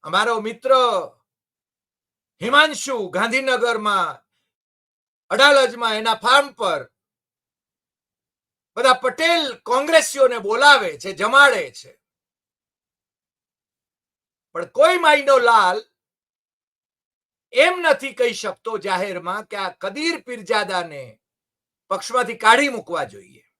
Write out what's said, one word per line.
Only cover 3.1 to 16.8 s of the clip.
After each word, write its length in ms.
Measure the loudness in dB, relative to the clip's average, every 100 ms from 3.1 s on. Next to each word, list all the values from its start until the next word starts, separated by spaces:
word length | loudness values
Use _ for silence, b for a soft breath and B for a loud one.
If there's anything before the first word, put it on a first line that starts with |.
| -4 -2 -2 -2 -2 0 -2 -2 -2 -2 -6 _ _ _ _ _ _ _ _ _ _ _
અડાલજમાં 680 | 2 4 4 2 -2 -4 -2
એના 220 | -2 -2
ફાર્મ 240 | 4 2 2
પર 280 | -6 -4 -4 -8 _ _ _ _ _ _ _ _ _ _ _ _ _ _ _ _ _ _ -2
બધા 240 | 2 2
પટેલ 400 | -2 -2 0 0 -2 -10 -4
કોંગ્રેસીઓને 720 | -2 2 2 2 0 0 0
બોલાવે 520 | -6 2 4 4 0 -8
છે, 120 | -12
જમાડે 500 | -6 0 4 4 2 -6
છે, 200 | -14 -20 _ _ _ _ _ _ _ _ _ _ _ _ _ _ _ _ _ _ _ _ _ _ _ _ _ _ -12
પણ 180 | -10 2
કોઈ 220 | 2 4 2
માયનો 320 | 2 4 4
લાલ 400 | 4 4 2 -2 -8 _ _ _ _ _ _ _ _ _